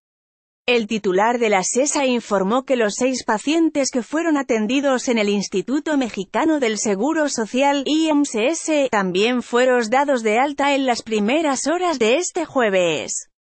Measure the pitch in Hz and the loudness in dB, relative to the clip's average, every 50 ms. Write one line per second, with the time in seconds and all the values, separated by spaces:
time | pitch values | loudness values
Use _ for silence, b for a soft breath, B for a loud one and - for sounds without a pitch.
0 | _ _ _ _ _ _ _ _ _ _ _ _ _ 247 240 240 214 208 226 208 | _ _ _ _ _ _ _ _ _ _ _ _ _ 0 0 0 0 -2 -4 -4
1 | - 190 180 190 208 233 240 240 233 214 202 185 175 - - 240 285 285 - 302 | -2 0 2 2 2 2 2 0 0 2 2 0 0 0 0 0 0 0 0 0
2 | 269 254 247 233 - - 208 190 185 190 233 269 262 - 262 240 220 202 - - | 0 0 0 -2 -2 -2 0 0 0 0 0 0 0 0 0 0 0 0 -2 -2
3 | 247 269 254 240 - - 220 208 - 277 320 339 330 311 - 285 262 - - 247 | -2 -2 -2 -2 -4 -4 -4 -2 -2 0 0 2 2 2 0 0 -2 -2 -2 -4
4 | 214 - 285 320 339 330 302 277 254 - 240 220 214 208 262 285 269 277 262 233 | -4 -4 -4 -2 0 0 0 0 0 0 0 0 0 0 0 0 2 0 0 0
5 | - 262 233 226 208 208 202 202 185 - - 185 - - 277 311 - 330 302 277 | 0 0 0 0 0 0 0 0 -2 -2 -4 -4 -2 -2 -4 -4 -2 0 0 0
6 | 254 202 - 208 185 - - 220 302 320 311 294 254 220 214 202 - 220 196 190 | -2 -2 -4 -8 -8 -4 -2 0 2 2 2 2 0 0 -2 -2 -2 -2 0 0
7 | 233 302 320 320 302 277 - 240 220 - - 254 277 285 285 285 262 - 302 311 | 0 0 0 0 -2 -2 -2 -4 -4 -2 0 0 2 2 2 0 0 0 0 2
8 | 320 311 294 285 285 - - 214 220 294 330 - - 330 311 294 269 - 226 208 | 2 2 2 2 0 0 0 -2 0 0 -2 -2 -2 -2 0 0 0 0 0 0
9 | 190 185 175 185 214 240 254 240 - - 240 240 254 254 254 247 226 208 247 269 | 0 0 0 0 2 2 0 -2 -2 0 0 2 4 4 2 2 2 2 2 2
10 | 285 294 269 233 220 214 208 240 269 202 - - 277 285 277 269 269 254 233 - | 2 2 0 0 0 0 2 2 0 0 0 0 0 0 0 2 0 0 -2 -2
11 | - 220 220 208 202 220 277 330 330 285 262 - - 269 330 359 359 349 302 240 | -4 -4 -2 -2 0 0 0 0 0 0 -2 -2 -2 -2 -2 0 0 -2 0 2
12 | 220 214 254 330 359 - - 359 311 - - 269 233 208 190 185 175 170 156 123 | 2 2 2 2 0 -2 -4 -6 -6 -2 -2 0 0 2 2 2 2 2 0 -2
13 | 95 - - - - _ _ _ | -4 -6 -8 -10 -12 _ _ _